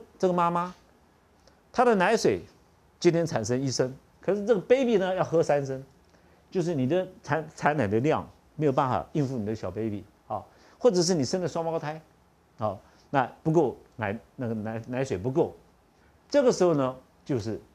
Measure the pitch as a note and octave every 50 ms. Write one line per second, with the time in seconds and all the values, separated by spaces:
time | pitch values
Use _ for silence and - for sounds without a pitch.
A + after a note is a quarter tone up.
0 | - - _ - - F#3 F3 F3 E3+ F3 F3 F3 F3 F3+ F3+ - _ _ _ _
1 | _ _ _ _ _ _ _ _ _ _ _ _ _ _ - - B3+ A#3+ A3+ F#3+
2 | F3+ G3 A#3 G#3 - D3+ G2+ E2+ - - - _ _ _ _ _ _ _ _ _
3 | - F3 D#3+ E3+ E3+ D3+ D#3 A2+ A2 G#2+ B2 C3 C#3 C3+ A#2+ - C3 B2+ C3 -
4 | - _ _ _ - - G3 G#3 G3+ G#3+ A#3+ F#3 D#3 - B3 C4+ C4+ A#3+ A#3 F#3
5 | F#3+ F#3 F#3+ F3+ D3+ B2 D#3 E3 D#3 - D3 C#3+ C#3 C3+ C3+ C3 C3+ - _ _
6 | _ _ _ _ _ _ _ _ _ _ - F#3 D#3 F3 E3+ C3+ B2+ B2+ E3+ F#3
7 | F#3 F#3 - - - - D3 D#3+ D#3 D#3 - - - D3 D3+ D#3 A2+ G2 G#2+ A2+
8 | B2+ D#3 C#3 G2+ D#2 - - _ _ _ _ - D#3 C#3+ B2+ D3+ C#3+ B2+ A#2 F2
9 | - - - D#3 C#3 B2 C3+ A#2+ G2+ G#2 A2+ - - F#2 F2+ G#2+ A2+ A2 G#2 G2+
10 | F#2 - _ _ _ - A2 G2 - - _ _ - - - _ - B3 F#3 F3+
11 | E3 F3 F#3+ D#3 B2+ - - F#3 F3 D3 - E3+ E3 E3 E3 E3 D3+ D3 D#3 D#3
12 | - _ _ _ _ _ _ _ _ _ _ - A2+ G#2+ F#2+ - - _ _ _
13 | _ _ - C#3 B2 A#2 - - - D#3+ D#3 E3+ D3 A#2 - - - _ _ -
14 | A2 G2 G#2 A2+ - _ _ - B2+ A2+ A2+ A2 G#2 A2 A2+ A2+ A#2 B2 B2 B2+
15 | C3+ - G2+ F2+ F#2+ G#2 C3 E3 C3+ G2 - - _ _ _ _ _ _ _ _
16 | _ _ _ _ _ _ - C#4+ B3+ B3+ F#3+ - F#3 F3 D#3+ C#3+ C3 B2+ B2+ -
17 | - _ _ _ _ - D3 A#2 G2 A2 G#2 D#2+ - - _